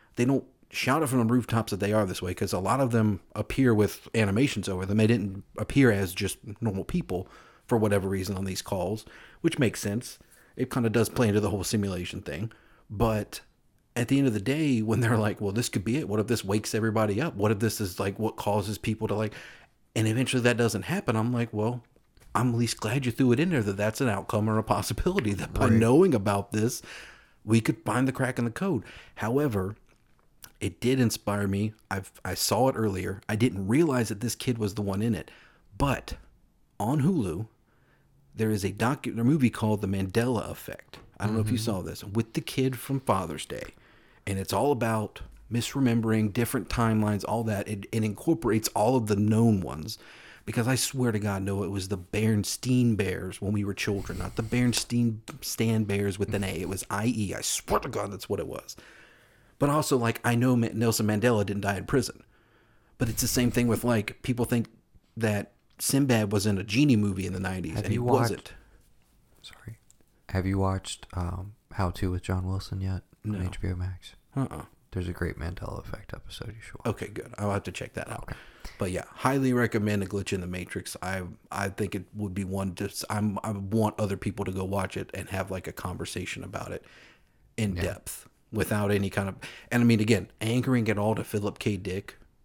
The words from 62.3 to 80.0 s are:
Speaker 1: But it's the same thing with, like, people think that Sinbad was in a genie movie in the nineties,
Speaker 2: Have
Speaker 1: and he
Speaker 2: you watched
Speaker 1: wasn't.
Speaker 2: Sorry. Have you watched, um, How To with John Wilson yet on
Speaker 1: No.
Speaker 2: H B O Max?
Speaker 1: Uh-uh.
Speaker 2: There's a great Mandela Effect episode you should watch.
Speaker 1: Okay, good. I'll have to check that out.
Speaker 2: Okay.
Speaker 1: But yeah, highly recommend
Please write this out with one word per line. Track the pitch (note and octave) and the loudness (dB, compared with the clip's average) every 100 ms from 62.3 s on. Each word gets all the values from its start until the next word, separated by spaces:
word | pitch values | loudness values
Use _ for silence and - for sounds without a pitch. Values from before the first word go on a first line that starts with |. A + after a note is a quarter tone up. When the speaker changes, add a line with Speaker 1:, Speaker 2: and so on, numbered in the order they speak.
| _ _ _ _ _ _ - | _ _ _ _ _ _ -4
Speaker 1:
But | A2+ | -2
it's | - | 0
the | B2 | 0
same | C3 A#2+ | 2 2
thing | B2 A#2+ | 4 2
with, | G#2+ | 2
like, | B2 A2+ G2+ - | 2 2 0 -4
people | - A#2+ A#2 | -2 0 2
think | A#2+ - _ _ - _ - | 0 0 _ _ -20 _ -2
that | A2 G#2 - _ _ - | 0 0 -2 _ _ -6
Sinbad | - C#3 C#3 A2+ G2+ | 0 4 4 4 4
was | G#2 G#2 | 2 2
in | G2 | 2
a | |
genie | G2 A2+ D3 A2 | 0 4 6 6
movie | G#2 F#2+ F#2+ | 4 0 -4
in | |
the | F#2+ | -4
nineties, | F#2 F#2 E2 G#2+ | -4 -4 -4 -4
Speaker 2:
Have | G#2 | -2
Speaker 1:
and | |
he | A#2+ | 0
Speaker 2:
you | |
watched | A#2+ B2+ | 4 4
Speaker 1:
wasn't. | A#2 - - - - _ _ _ _ _ _ _ | 2 -2 -10 -20 -20 _ _ _ _ _ _ _
Speaker 2:
Sorry. | - - - - _ _ _ _ - | -20 -20 -18 -18 _ _ _ _ -4
Have | F#2+ F#2+ | -2 0
you | G2 | 2
watched, | F#2+ F#2+ - - - | 0 -2 -6 -12 -10
um, | F2+ F2 F2+ G2+ - - | -6 -6 -6 -10 -16 -10
How | - F2+ | -2 -2
To | - F2+ | 0 -2
with | F#2 | -2
John | - F#2 F#2 | -2 -2 -2
Wilson | F#2+ - F#2+ | -4 -4 -6
yet | F#2+ F#2+ - _ | -4 -4 -8 _
on | G#2+ | -6
Speaker 1:
No. | G2 | -4
Speaker 2:
H | F2+ - | -4 -4
B | G2+ | -6
O | F2+ | -4
Max? | F#2 F#2 - - _ C#3 | -6 -8 -16 -20 _ -6
Speaker 1:
Uh-uh. | C3 - - _ _ | -4 -6 -14 _ _
Speaker 2:
There's | F#2+ F2+ | -6 -6
a | |
great | F2 F2 - | -4 -4 -4
Mandela | F2+ F#2 - - | -8 -8 -10 -10
Effect | - - - | -10 -12 -12
episode | - - - - A2+ | -14 -14 -14 -14 -14
you | |
should | - - | -16 -8
watch. | A#2 - | -6 -6
Speaker 1:
Okay, | - | -8
good. | G2+ - - | -12 -12 -6
I'll | G2+ | -4
have | G2+ | -2
to | F#2 | -6
check | - - | -10 -10
that | - - | -10 -10
out. | A2+ | -10
Speaker 2:
Okay. | - - - - - - | -10 -12 -14 -18 -14 -6
Speaker 1:
But | F#2+ | -4
yeah, | F2+ - | -4 -8
highly | - B2+ C#3 C3 | -4 0 2 2
recommend | B2 A2+ A2+ G#2 G#2 | 2 2 0 0 0